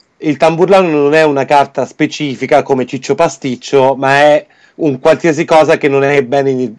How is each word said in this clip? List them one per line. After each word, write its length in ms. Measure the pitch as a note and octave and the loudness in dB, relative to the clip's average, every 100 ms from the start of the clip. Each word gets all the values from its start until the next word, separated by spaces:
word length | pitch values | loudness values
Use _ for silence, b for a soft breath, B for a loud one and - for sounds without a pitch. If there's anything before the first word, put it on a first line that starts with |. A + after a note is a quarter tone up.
| _ - | _ -10
il 180 | D#3 C3+ | -6 0
tamburlano 520 | D#3+ E3 F3+ F#3+ F3+ | 0 2 2 2 2
non 260 | D3 C#3+ | 0 2
è 80 | D#3+ | 2
una 220 | D#3 C#3 C3 | 2 0 0
carta 400 | C#3+ C#3 - B2 | 2 0 -4 -6
specifica 760 | - D3+ - D3 A#2 C3 C#3+ | -4 -6 -4 -8 -6 0 0
come 220 | - C3 | 0 -2
Ciccio 300 | B2 C3+ - | -4 -6 -4
Pasticcio, 800 | C#3 E3+ - C3+ A#2+ - C#3 C3 B2+ | -2 -2 -4 -10 -8 -2 0 2 0
ma 200 | C3+ C#3 | 0 2
è 300 | D3 D3 - b b b | 4 2 -2 b b b
un 220 | D#3 C3 | -4 0
qualsiasi 460 | D#3+ D3+ E3+ D3+ E3 | 0 2 0 -2 2
cosa 320 | D#3+ D3+ D#3 | 2 2 0
che 100 | D3 | 0
non 140 | C#3 | 0
è 200 | C#3 C#3+ | 0 0
bene 280 | A#2+ C#3 C#3 | 0 -2 -2
i-, 240 | B2+ B2 | -2 -6